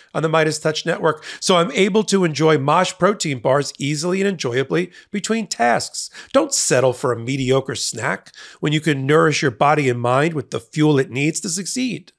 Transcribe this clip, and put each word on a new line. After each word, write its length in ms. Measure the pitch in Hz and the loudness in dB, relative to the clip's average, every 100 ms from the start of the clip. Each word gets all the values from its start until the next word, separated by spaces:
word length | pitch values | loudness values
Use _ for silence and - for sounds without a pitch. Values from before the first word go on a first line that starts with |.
| _ | _
on 120 | - | -4
the 40 | 160 | 0
Midas 300 | 160 156 151 | 2 2 0
Touch 260 | 160 156 | -4 -4
Network, 400 | 165 175 165 151 - - | -4 -2 -2 -2 -6 -6
so 180 | - 180 | 2 2
I'm 140 | 170 | 2
able 320 | 196 202 208 | 2 2 2
to 200 | 214 196 | 2 2
enjoy 340 | 180 143 156 151 | 0 2 2 4
Mosh 340 | 135 160 180 - | 4 2 0 2
protein 400 | 185 208 165 131 | 0 0 -4 -4
bars 340 | 135 139 139 - | 0 0 -2 -6
easily 420 | 139 147 175 190 | -4 -4 -2 -2
and 80 | 196 | -2
enjoyably 600 | 175 131 123 135 160 180 - - | -2 -2 -2 0 -2 -2 -8 -10
between 340 | 208 - 226 208 | -6 -4 -4 -4
tasks. 640 | - 233 220 - - - - - | 0 2 2 -2 -10 -12 -14 -2
Don't 200 | 269 302 | 0 2
settle 400 | - - 139 127 | 0 2 2 2
for 200 | 120 131 | 2 -2
a 60 | 117 | -2
mediocre 580 | 117 135 127 135 131 - | -4 -2 2 2 0 -4
snack 560 | - - 123 190 - - - - | -6 -6 -4 -6 -8 -20 -20 -6
when 140 | 156 | -2
you 80 | 151 | 0
can 260 | 165 139 135 | 0 0 2
nourish 340 | 156 165 143 | 4 4 2
your 120 | 151 | -2
body 360 | 110 143 151 135 | 2 2 4 2
and 120 | 123 | 0
mind 340 | 120 131 160 | 2 2 2
with 160 | 160 120 | -2 -6
the 100 | 117 | -8
fuel 380 | - 151 151 143 | -6 0 2 4
it 120 | 135 | 0
needs 300 | 117 147 156 | -2 -2 -2
to 80 | 202 | -6
succeed. 640 | 170 180 254 254 202 - | -6 -6 -4 -4 -6 -12